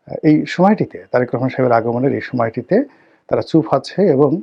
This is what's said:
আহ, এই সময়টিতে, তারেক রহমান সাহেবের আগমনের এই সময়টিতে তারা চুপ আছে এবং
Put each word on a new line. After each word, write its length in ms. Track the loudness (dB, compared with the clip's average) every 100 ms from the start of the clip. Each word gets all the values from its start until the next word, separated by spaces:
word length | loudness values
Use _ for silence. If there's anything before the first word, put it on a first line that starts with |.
| -14
আহ, 80 | -2
এই 220 | 2 2 0
সময়টিতে, 580 | 0 2 2 -2 -8 -4
তারেক 240 | -2 -2 -2
রহমান 140 | -4
সাহেবের 220 | -2 2
আগমনের 420 | 2 0 -2 -2
এই 80 | -2
সময়টিতে 640 | -4 -4 -4 -4 -2 -2 -2 _ _ _ -6
তারা 140 | -4
চুপ 320 | 0 0 2
আছে 280 | -2 -2 0 2
এবং 340 | 2 2 0